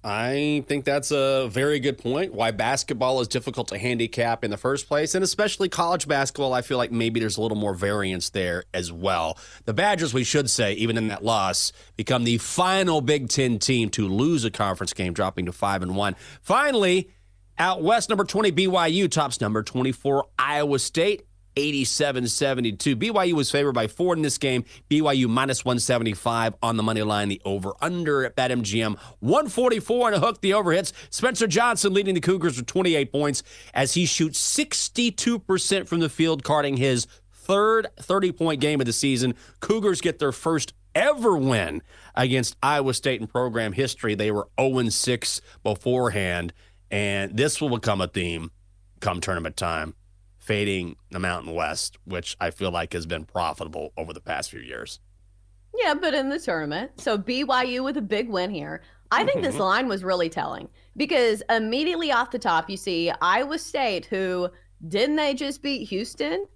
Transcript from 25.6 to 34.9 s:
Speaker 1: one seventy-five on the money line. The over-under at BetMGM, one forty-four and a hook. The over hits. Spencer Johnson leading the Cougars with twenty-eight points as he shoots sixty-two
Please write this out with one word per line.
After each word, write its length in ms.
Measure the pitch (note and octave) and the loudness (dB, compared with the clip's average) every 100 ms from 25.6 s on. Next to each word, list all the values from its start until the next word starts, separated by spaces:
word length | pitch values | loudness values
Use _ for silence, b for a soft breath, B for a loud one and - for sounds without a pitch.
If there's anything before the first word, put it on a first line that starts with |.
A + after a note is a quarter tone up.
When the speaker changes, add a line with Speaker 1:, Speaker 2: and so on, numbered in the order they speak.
| B2+ | 0
Speaker 1:
one 140 | A#2+ | 0
seventy-five 720 | - A#2+ A2+ G2+ A#2+ A#2 A2+ G#2+ | 2 2 2 -2 -2 0 0 0
on 160 | A#2 A2+ | 0 0
the 60 | |
money 180 | A2 G#2+ | 0 0
line. 280 | G#2+ G#2 G2+ | 0 0 0
The 120 | F#2+ | -2
over-under 840 | G2 G2 F#2+ - D#3+ F3 D#3+ C#3+ B2+ | -4 -4 -4 -4 -4 -2 0 0 0
at 100 | - | 0
BetMGM, 640 | B2+ B2 G#2+ A2 A2 G2+ B B | 0 0 0 0 -2 -4 B B
one 280 | A2+ B3 C#4+ | 2 2 2
forty-four 560 | - B3+ A3+ - A#3+ A#3+ | 2 2 2 0 2 4
and 60 | G3+ | 4
a 20 | |
hook. 220 | A3+ G#3 | 2 2
The 120 | G3 | 2
over 180 | G3+ F3+ | 2 4
hits. 220 | E3+ F#3+ B B | 2 0 B B
Spencer 380 | - A#3+ A3+ A3+ | 0 0 2 2
Johnson 480 | E3+ A#3+ G#3+ G3+ F#3+ | 4 4 2 2 2
leading 180 | G3 | 2
the 80 | F3+ | 0
Cougars 360 | E3+ F#3+ E3 B2 | 2 2 0 -2
with 100 | A#2+ | -4
twenty-eight 440 | F3+ F3+ D#3 C3+ | 0 2 2 0
points 300 | C#3+ D3 C#3 B B B | 0 0 -2 B B B
as 220 | - C3+ E3+ | -2 0 2
he 100 | E3+ | 0
shoots 320 | - D#3+ - | 2 0 0
sixty-two 1040 | - - D4+ - - | 0 0 -2 -2 -4